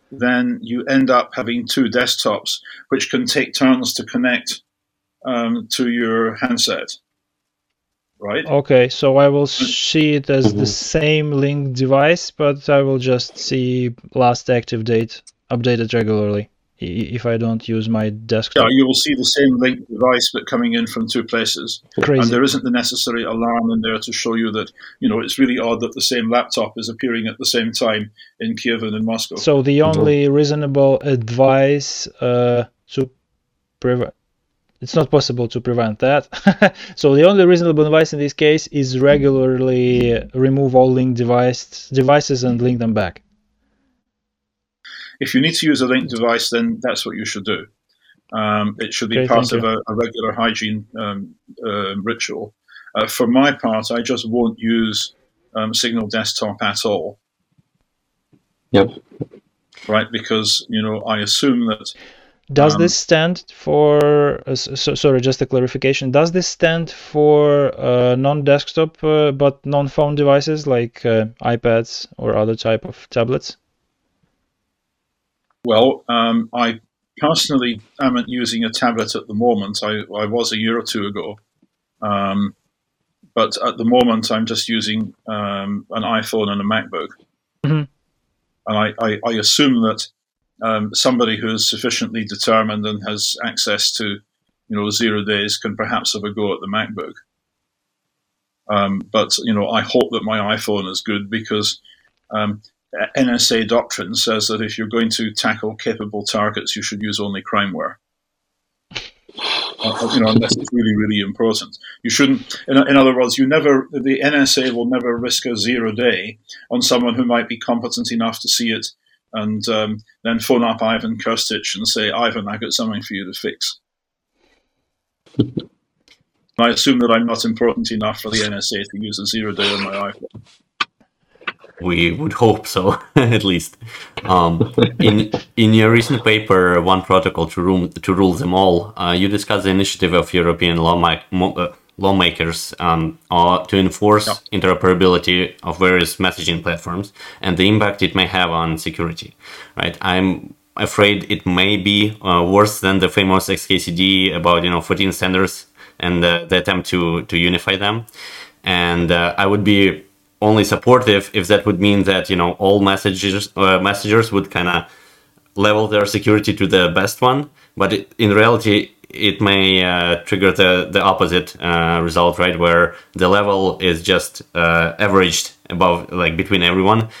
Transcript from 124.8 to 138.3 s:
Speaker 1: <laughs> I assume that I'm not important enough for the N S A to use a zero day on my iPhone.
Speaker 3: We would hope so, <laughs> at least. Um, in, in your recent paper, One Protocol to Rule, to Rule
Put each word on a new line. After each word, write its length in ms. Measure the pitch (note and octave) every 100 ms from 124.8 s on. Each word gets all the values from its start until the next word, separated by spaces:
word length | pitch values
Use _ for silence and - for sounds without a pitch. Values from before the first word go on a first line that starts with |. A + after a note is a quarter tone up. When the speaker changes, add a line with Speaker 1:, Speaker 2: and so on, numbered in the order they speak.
| _ _ _ _ _ -
Speaker 1:
<laughs> 20 | - - - _ _ _ _ _ _ _ _ -
I 100 | A#2
assume 300 | A2+ C#3+ B2
that 120 | A#2+
I'm 140 | A2+
not 220 | A#2 A2+ A#2
important 440 | A2 A#2+ A#2+ A2
enough 300 | A2 G#2+ G#2
for 80 | A2
the 140 | A2
N 80 | G#2
S 180 | G2+ -
A 120 | G#2
to 140 | G2 G#2
use 180 | G#2+ G2
a 60 |
zero 280 | G2+ A2+ G#2+
day 200 | F#2+ G2+
on 100 | G2+
my 300 | G2 G2 G2+
iPhone. 300 | - - - - _ _ _ - _ _ _ _ _ - - - -
Speaker 3:
We 320 | F2+ E2+ E2+
would 220 | E2+ D3+
hope 340 | - A2+ G2 -
so, 320 | G2 F#2 - -
<laughs> 80 | -
at 260 | A#2+ A2+
least. 340 | G2 F2 - - - - - -
Um, 500 | - F2+ E2+ E2 - - A#2+ -
in, 320 | G#2+ G#2 G#2+ - - -
in 180 | A2
your 160 | A2 A2
recent 320 | A#2 A2+ C3
paper, 580 | A2+ G#2+ G#2+ F#2+ F2+ F2
One 220 | E2+ F#2
Protocol 460 | - F#2 F#2 - E2
to 140 | -
Rule, 260 | F2+ F#2 F2
to 260 | E2+ -
Rule 200 | F2+ F#2+